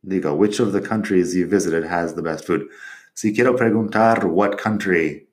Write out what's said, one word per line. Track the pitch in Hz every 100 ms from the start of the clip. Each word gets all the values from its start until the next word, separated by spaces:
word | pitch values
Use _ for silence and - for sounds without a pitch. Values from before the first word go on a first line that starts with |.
digo, | 98 92 80 73
"Which | 107 104
of | 110
the | 95
countries | - 110 101 95 87
you | 90 87
visited | 98 90 82
has | 80 87 82
the | 82
best | 82 78 -
food?" | 82 - - - - _ -
Si | 107
quiero | 104 127 123
preguntar, | 117 104 104 107 113 113 92
"What | 82 101 -
country | - 107 98 87 80 71 _